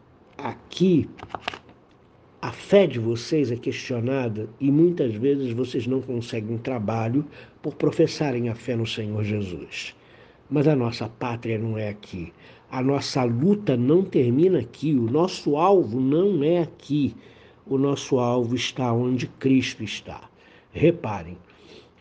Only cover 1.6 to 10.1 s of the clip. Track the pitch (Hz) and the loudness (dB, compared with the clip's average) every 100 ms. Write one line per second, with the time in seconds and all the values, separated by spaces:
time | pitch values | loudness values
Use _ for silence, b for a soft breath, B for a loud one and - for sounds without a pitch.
1.6 | - - _ _ _ _ _ - 131 - | -10 -20 _ _ _ _ _ -12 -10 -10
2.6 | - 202 185 120 113 113 - 160 127 120 | 4 6 6 2 -2 -4 -2 0 0 -2
3.6 | 139 117 - 123 117 135 120 107 113 - | -4 -6 -4 -4 -2 -2 -2 -4 -8 -4
4.6 | 139 143 175 170 131 107 135 139 131 117 | 2 4 4 4 -2 0 0 0 0 -2
5.6 | 127 139 117 131 127 120 117 117 107 117 | -4 -4 -2 -2 -2 -6 -6 -6 -6 -6
6.6 | 123 127 101 113 113 131 156 B B B | -4 -4 -2 -2 0 -2 -4 B B B
7.6 | 151 - 156 - 160 - 151 120 120 113 | -10 -2 -2 2 0 2 -2 -2 -2 -4
8.6 | - 117 113 - 107 107 104 107 95 85 | -4 -4 -4 -4 -6 -4 -2 -2 -4 -8
9.6 | - - - - b | -12 -12 -14 -16 b